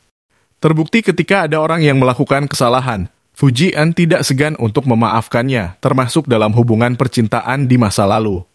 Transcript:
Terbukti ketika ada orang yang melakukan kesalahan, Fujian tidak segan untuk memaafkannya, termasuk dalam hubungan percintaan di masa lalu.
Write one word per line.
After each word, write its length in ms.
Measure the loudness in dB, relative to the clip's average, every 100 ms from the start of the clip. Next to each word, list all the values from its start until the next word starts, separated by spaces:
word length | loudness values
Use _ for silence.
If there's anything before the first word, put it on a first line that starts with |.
| _ _ _ _ _ -4
Terbukti 420 | -2 0 0 0
ketika 460 | 0 -2 0 0 0
ada 100 | -2
orang 240 | -2 2
yang 160 | 2 4
melakukan 480 | 2 0 0 -2 -2
kesalahan, 600 | 0 0 0 -2 -6 -8 _ _
Fujian 640 | 0 2 2 0 2 0 2
tidak 260 | 2 2
segan 320 | 0 -2 -2 -2
untuk 260 | -2 -2 0
memaafkannya, 920 | 2 2 0 -2 -2 0 -2 -4 -4
termasuk 480 | -2 0 0 -2 0
dalam 240 | 0 2
hubungan 420 | 2 2 2 0
percintaan 720 | 0 -2 0 -2 -2 -4 -2 2
di 140 | 2
masa 240 | 2 2
lalu. 400 | 0 2 0 -4 -8